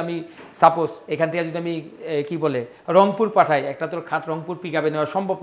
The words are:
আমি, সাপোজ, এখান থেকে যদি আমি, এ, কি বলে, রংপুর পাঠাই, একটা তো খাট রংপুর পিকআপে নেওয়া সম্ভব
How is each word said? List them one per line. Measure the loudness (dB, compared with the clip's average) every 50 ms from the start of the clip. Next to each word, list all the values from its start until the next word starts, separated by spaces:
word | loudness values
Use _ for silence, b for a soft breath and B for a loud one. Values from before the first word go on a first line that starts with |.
| -2
আমি, | -2 -4 -6 -8 -10 B B B B B 6
সাপোজ, | 6 6 6 4 0 -2 -4 -8 -10 -6 -2
এখান | -2 0 0
থেকে | 0 -2 -4 -4
যদি | -4 -4 -4
আমি, | -4 -4 -6 -6 -10 -14 -12 -8 -4 -2
এ, | -2 -2
কি | -2 -2
বলে, | -2 0 0 0 -2 -4 -6 B B B B 6
রংপুর | 6 6 6 4 0 0 2 4
পাঠাই, | 4 4 6 4 2 0 -2 -6
একটা | -6 -6 -6
তো | -6 -8 -6 -4
খাট | -4 -4 -4 -4
রংপুর | -6 -6 -6 -8 -10 -8 -8
পিকআপে | -4 -2 0 0 0 0
নেওয়া | 0 -2 -2 -2
সম্ভব | -2 -2 -2 -4 -4